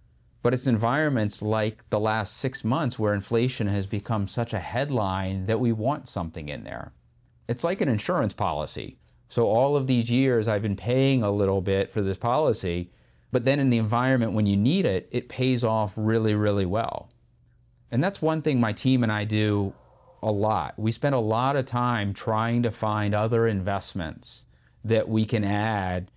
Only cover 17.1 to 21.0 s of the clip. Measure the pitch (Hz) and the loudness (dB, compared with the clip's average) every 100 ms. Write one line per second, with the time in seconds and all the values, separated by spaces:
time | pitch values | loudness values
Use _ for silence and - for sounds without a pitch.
17.1 | _ _ _ _ _ _ _ _ 120 170 | _ _ _ _ _ _ _ _ 0 0
18.1 | - 156 160 151 131 113 104 131 131 113 | 0 0 0 0 2 0 0 2 2 2
19.1 | 107 104 110 107 101 98 - - _ - | 0 0 2 2 2 0 -6 -20 _ -20
20.1 | - 110 101 107 101 73 - 107 - | -6 -2 0 0 0 -2 -4 -4 -2